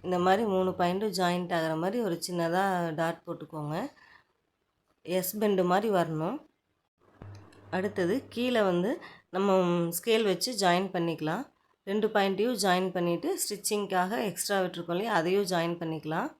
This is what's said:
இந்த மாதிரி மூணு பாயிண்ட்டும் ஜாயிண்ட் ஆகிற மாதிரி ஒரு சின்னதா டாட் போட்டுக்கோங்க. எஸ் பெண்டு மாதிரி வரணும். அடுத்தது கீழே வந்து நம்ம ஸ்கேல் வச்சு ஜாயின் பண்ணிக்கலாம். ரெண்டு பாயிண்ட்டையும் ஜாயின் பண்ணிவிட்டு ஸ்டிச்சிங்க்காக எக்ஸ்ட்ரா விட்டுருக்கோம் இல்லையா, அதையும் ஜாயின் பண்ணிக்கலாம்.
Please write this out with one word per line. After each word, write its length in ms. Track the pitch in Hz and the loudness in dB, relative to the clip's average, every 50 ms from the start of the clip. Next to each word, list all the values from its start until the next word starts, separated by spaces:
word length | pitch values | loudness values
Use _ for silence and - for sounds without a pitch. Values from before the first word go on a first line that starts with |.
இந்த 140 | - 180 185 180 | -2 0 0 2
மாதிரி 240 | 180 185 190 208 233 | 4 4 4 4 2
மூணு 260 | 208 190 185 185 185 | 2 2 2 2 0
பாயிண்ட்டும் 440 | 175 - 180 175 180 196 220 214 175 | 0 0 0 0 0 0 -2 -2 0
ஜாயிண்ட் 380 | 190 180 175 175 180 180 170 185 | 0 0 2 0 0 -2 -2 -2
ஆகிற 200 | 165 160 160 156 | 0 0 0 -2
மாதிரி 220 | 156 170 190 220 247 | -2 -2 -2 -2 -2
ஒரு 160 | 226 190 - - | -2 -2 -2 -4
சின்னதா 440 | - - 175 175 165 165 170 185 196 196 185 180 170 165 156 | -4 -6 -2 -2 0 0 2 2 2 2 0 0 -2 -2 -2
டாட் 260 | 156 165 165 165 - | -2 -2 -2 -2 -6
போட்டுக்கோங்க. 540 | _ - 165 - 156 - - 156 147 147 151 180 247 294 - - - - - - _ _ _ _ _ _ _ _ _ _ _ _ _ _ _ _ _ | _ -12 -10 -10 -10 -12 -10 -8 -6 -4 -4 -4 -4 -6 -10 -18 -20 -20 -20 -20 _ _ _ _ _ _ _ _ _ _ _ _ _ _ _ _ _
எஸ் 260 | 151 175 185 175 180 - | -2 -2 -2 -2 -2 -2
பெண்டு 280 | 214 220 208 202 185 175 | 0 2 2 4 4 4
மாதிரி 260 | 180 180 185 202 226 | 4 4 2 2 2
வரணும். 460 | 202 180 165 160 160 156 156 180 247 302 - _ _ _ _ _ _ _ _ _ _ _ _ _ _ - - - - - - - - - - - | 2 2 2 2 0 -2 -2 -2 -4 -6 -10 _ _ _ _ _ _ _ _ _ _ _ _ _ _ -20 -18 -18 -18 -18 -20 -20 -20 -20 -10 -4
அடுத்தது 420 | - 180 190 208 202 - 185 170 214 269 - - | -4 -2 -2 -2 0 0 0 0 0 -2 -4 -6
கீழே 340 | - 233 240 254 240 220 | -4 -2 0 2 2 4
வந்து 280 | 208 190 175 175 180 220 311 339 - - - - _ _ | 4 4 4 2 2 0 -2 -4 -8 -18 -20 -20 _ _
நம்ம 220 | - 185 196 202 190 185 180 175 175 175 170 170 | -2 0 2 4 4 4 4 4 2 2 0 0
ஸ்கேல் 340 | 175 - - 233 220 226 226 | -2 -4 0 2 2 4 4
வச்சு 260 | 208 220 220 - 254 247 | 2 0 0 -2 -4 -2
ஜாயின் 340 | 202 202 180 175 175 196 185 | 2 4 4 4 4 0 -2
பண்ணிக்கலாம். 540 | 185 180 170 170 160 147 151 156 165 214 285 - _ _ _ _ _ _ _ | -2 -2 -2 -2 -2 -2 -2 -2 -2 -4 -6 -10 _ _ _ _ _ _ _
ரெண்டு 200 | 196 196 214 214 214 | -4 -2 0 0 2
பாயிண்ட்டையும் 520 | 220 208 196 196 196 190 214 247 247 196 | 2 2 2 2 2 0 0 0 0 0
ஜாயின் 300 | 208 190 180 180 190 185 | 2 2 2 2 2 0
பண்ணிவிட்டு 400 | 180 185 175 175 170 170 - 320 392 | 0 0 0 2 0 0 0 -4 -2
ஸ்டிச்சிங்க்காக 840 | - - - 208 185 - - 214 208 202 185 190 180 180 185 220 254 240 | -2 -4 -6 -6 -6 -4 -2 -2 -2 -2 0 0 0 0 0 -2 -2 -2
எக்ஸ்ட்ரா 340 | 202 - - - - 202 196 | -4 -4 -6 -4 -2 0 0
விட்டுருக்கோம் 380 | 185 175 175 170 170 170 170 | 0 -2 -4 -8 -6 -4 -2
இல்லையா, 180 | 180 214 233 214 | -2 -2 0 0
அதையும் 340 | 170 160 175 185 202 208 175 | 0 2 2 2 2 2 0
ஜாயின் 260 | 180 170 165 170 175 | 0 0 0 0 -2
பண்ணிக்கலாம். 520 | 170 170 160 160 151 147 156 156 175 233 320 - | -4 -4 -6 -6 -6 -4 -4 -4 -2 -4 -4 -8